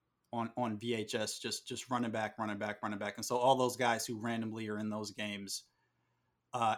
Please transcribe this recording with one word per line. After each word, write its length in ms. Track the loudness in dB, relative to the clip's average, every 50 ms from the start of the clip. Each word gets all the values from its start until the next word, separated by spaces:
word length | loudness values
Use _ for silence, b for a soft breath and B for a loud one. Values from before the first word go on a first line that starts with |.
| _ _ _ _ _ -6 -4
on, 180 | -2 -2 -2 -2
on 200 | -2 -2 -2 -2
V 160 | -2 -2 0 0
H 220 | 0 0 0 0
S, 240 | 0 0 0 -2 -4
just, 260 | -4 -4 -4 -4 -6
just 240 | -8 -8 -8 -4 -2
running 220 | 0 0 0 0
back, 260 | 0 0 0 -2 -2
running 200 | -2 -2 -2 -2
back, 260 | -2 -2 -4 -2 -2 -2
running 160 | -4 -2 -2
back. 140 | -2 -4 -4
And 100 | -4 -4
so 120 | 0 2
all 180 | 4 6 6 8
those 220 | 8 6 2 2
guys 280 | 2 4 4 4 2 0
who 140 | -4 -4 -2
randomly 480 | -2 -2 0 0 -2 -2 -4 -4 -4
are 100 | -4 -2
in 120 | -2 -2 -2
those 220 | -2 -2 -4 -6
games, 520 | -4 -4 -4 -4 -4 -6 -6 -6 -6 -8 -8 _ _ _ _ _ _ _ _ _ _ _ _ _ _ _ _ -6 -2
uh, 220 | 2 4 4 4